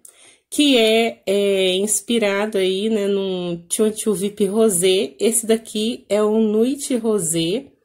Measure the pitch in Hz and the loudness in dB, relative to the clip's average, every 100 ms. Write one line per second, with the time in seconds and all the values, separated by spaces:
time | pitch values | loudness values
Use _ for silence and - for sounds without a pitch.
0 | - _ - _ _ - 294 247 220 226 | -20 _ -20 _ _ 0 4 4 4 4
1 | 226 - - 202 202 196 190 185 208 - | 0 -4 -2 0 0 2 0 0 -2 -4
2 | - 233 202 196 214 202 185 190 220 220 | -2 0 0 0 -2 -2 0 0 -2 0
3 | 202 196 190 185 175 170 170 - 214 214 | 0 -2 -2 -4 -6 -8 -8 0 0 0
4 | 220 185 202 202 196 214 226 175 185 185 | -4 -2 -4 -2 0 2 2 2 2 2
5 | 240 - 202 226 214 220 - 214 220 - | 0 -2 -2 0 0 -2 -2 -4 -4 -6
6 | - 202 214 214 220 214 240 277 - 254 | -2 0 2 2 2 2 0 -2 -4 -2
7 | 220 208 165 165 165 220 - _ | 0 -2 -2 -2 -2 -2 -6 _